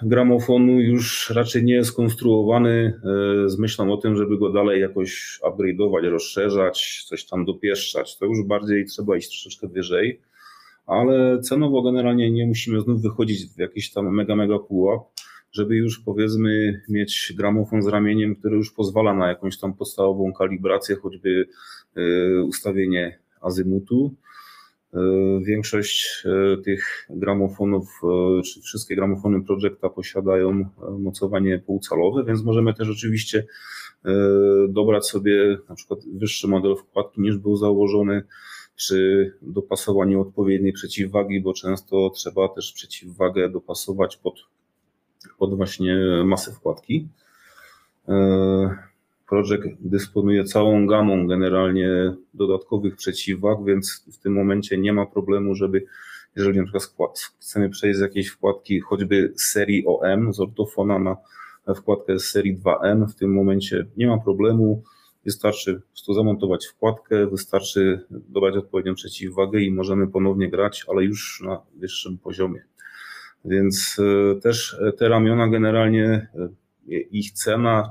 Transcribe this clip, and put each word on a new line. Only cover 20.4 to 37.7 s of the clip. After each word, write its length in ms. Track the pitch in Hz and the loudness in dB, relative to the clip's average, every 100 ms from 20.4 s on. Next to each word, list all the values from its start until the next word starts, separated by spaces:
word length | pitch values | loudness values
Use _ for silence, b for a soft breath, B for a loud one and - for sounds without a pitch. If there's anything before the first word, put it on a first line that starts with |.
| 95 95 95 98 - 98 | -2 -2 -2 -2 -2 -6
choćby, 520 | 95 90 98 92 92 B B B _ - | -6 -6 0 0 0 B B B _ -4
e, 460 | 85 87 90 90 | 0 2 2 2
ustawienie 760 | 90 - 104 98 95 90 85 85 _ _ | 0 -4 -4 -2 0 0 -2 -8 _ _
azymutu. 720 | 90 90 92 95 98 123 143 131 B B B B B _ _ | -6 -2 0 -2 0 0 0 -4 B B B B B _ _
E, 40 | 90 92 95 95 98 | -2 2 2 2 0
większość, 840 | 95 107 107 104 104 - - - 95 | 0 -2 -2 -2 -2 -2 -4 -6 -2
e, 300 | 95 98 95 | 2 2 2
tych 440 | 98 95 - - - | -2 -4 -4 -10 -12
gramofonów, 880 | 87 98 101 98 98 101 98 95 - 87 90 90 92 | -4 -2 0 0 0 0 0 -2 -4 0 2 4 2
e, 40 | |
czy 180 | 92 - | 0 -10
wszystkie 360 | - - - 95 | -12 -12 -6 -2
gramofony 480 | 98 98 101 98 | -2 -2 0 0
Projecta 440 | 95 98 101 - 95 | 0 -2 -2 -2 -6
posiadają, 600 | - 92 98 95 95 92 | -6 -8 -4 0 2 2
e, 400 | 98 98 - 85 98 | 0 -2 -8 -12 -6
mocowanie 600 | 98 95 98 98 95 90 | -6 -4 -4 0 0 0
półcalowe, 680 | - 98 - 78 87 131 | -2 -6 -2 0 2 0
więc 200 | 117 113 | 0 -2
możemy 300 | 113 113 113 | 0 2 2
też 160 | 104 107 | 0 -4
oczywiście, 560 | 107 113 110 110 107 107 B B B B - | -4 -4 -4 -2 -2 -2 B B B B -10
e, 80 | - 98 98 98 101 98 98 | -2 2 4 4 6 4 4
dobrać 380 | 98 107 104 - | 2 2 2 0
sobie 520 | 104 101 101 101 98 - | -2 2 4 4 0 -6
na 60 | |
przykład 260 | 85 - 101 - | -20 -10 -10 -10
wyższy 340 | 95 107 - 98 | -8 -6 -4 0
model 280 | 95 98 98 | 2 2 -2
wkładki, 440 | - - 104 - | -2 -6 -4 -2
niż 160 | 101 101 | -2 0
był 200 | 104 104 | 0 0
założony, 640 | 104 | 2